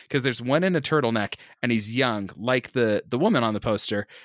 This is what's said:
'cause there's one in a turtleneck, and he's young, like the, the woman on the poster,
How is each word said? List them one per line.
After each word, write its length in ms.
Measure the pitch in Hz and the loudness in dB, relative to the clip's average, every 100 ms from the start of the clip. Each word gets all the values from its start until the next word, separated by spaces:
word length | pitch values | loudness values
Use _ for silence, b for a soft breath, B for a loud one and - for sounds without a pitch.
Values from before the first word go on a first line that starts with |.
| B | B
'cause 120 | 143 | -2
there's 180 | 131 117 | 0 -2
one 220 | 120 143 | 0 2
in 120 | 190 170 | 2 0
a 60 | |
turtleneck, 540 | 139 156 127 113 101 - B B | 0 0 2 0 -2 -6 B B
and 80 | 123 | 0
he's 240 | 113 104 117 | 0 0 0
young, 340 | 131 107 98 - | 0 0 -6 -6
like 360 | 113 127 - | 0 0 0
the, 300 | 127 117 104 - | 0 2 2 0
the 100 | 123 | 0
woman 260 | 185 175 | 2 2
on 100 | 113 104 | 2 0
the 40 | |
poster, 480 | 117 104 - 101 101 B | -2 -2 0 -2 -4 B